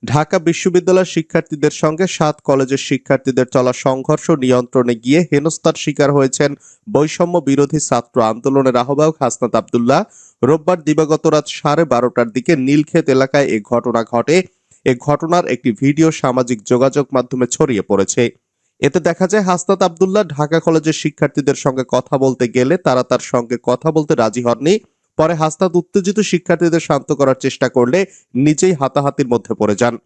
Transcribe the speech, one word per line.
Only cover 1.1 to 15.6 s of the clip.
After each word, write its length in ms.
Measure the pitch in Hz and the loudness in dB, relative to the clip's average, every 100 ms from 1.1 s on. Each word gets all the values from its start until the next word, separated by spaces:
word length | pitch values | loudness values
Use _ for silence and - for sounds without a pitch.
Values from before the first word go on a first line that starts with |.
শিক্ষার্থীদের 600 | - 156 175 160 151 147 | -4 -2 -4 -4 -2 -2
সঙ্গে 320 | - 156 156 185 | 0 -4 -2 -4
সাত 280 | - 156 151 | -2 -2 -2
কলেজের 380 | - 135 135 135 | -2 0 0 -2
শিক্ষার্থীদের 680 | - 135 _ 135 - 127 123 | -2 -6 _ -2 0 -2 0
চলা 260 | 139 127 | 2 0
সংঘর্ষ 520 | 123 - 131 131 151 - | 0 -2 -2 -2 -4 0
নিয়ন্ত্রণে 640 | 160 127 123 123 131 120 120 | 0 2 0 2 0 0 0
গিয়ে 260 | 120 151 | 2 2
হেনস্থার 540 | 170 143 151 156 170 156 | 2 0 -2 -2 -2 -2
শিকার 340 | - 143 143 | -4 0 2
হয়েছেন 400 | 143 135 - 143 143 - _ - | 2 0 0 -2 -2 -16 _ -4
বৈষম্য 480 | 110 156 - 175 175 | 0 0 0 -2 0
বিরোধী 420 | 139 139 143 156 | 0 0 0 -2
ছাত্র 380 | - 123 - - | -2 -2 -2 0
আন্দোলনের 540 | 110 110 139 135 131 123 | 0 0 0 2 2 0
আহ্বায়ক 400 | 123 143 156 156 | 0 0 0 0
হাসনাত 340 | 127 - 120 117 | -4 -2 -2 -2
আব্দুল্লাহ। 460 | 107 123 120 143 214 _ - _ | -2 -2 2 2 0 _ -20 _
রোববার 380 | 123 160 151 180 | 0 0 0 -2
দিবাগত 400 | 151 151 151 151 165 | 0 0 0 0 2
রাত 200 | 151 147 | 0 -2
সাড়ে 360 | - 151 147 165 | -6 -2 0 0
বারোটার 440 | 123 123 - 120 | 0 0 -2 -2
দিকে 220 | 113 120 160 | -4 0 0
নীলক্ষেত 500 | 131 147 147 170 156 | 2 2 2 -2 2
এলাকায় 380 | 131 131 147 139 | 0 2 0 0
এ 100 | 107 | -2
ঘটনা 400 | 104 120 120 117 | -2 -2 0 -2
ঘটে। 340 | 113 120 117 170 185 _ _ _ - | -2 -4 0 0 0 _ _ _ -2
এ 80 | 123 | -2
ঘটনার 500 | - 147 165 175 - | -2 -2 0 -2 0
একটি 220 | 127 | -2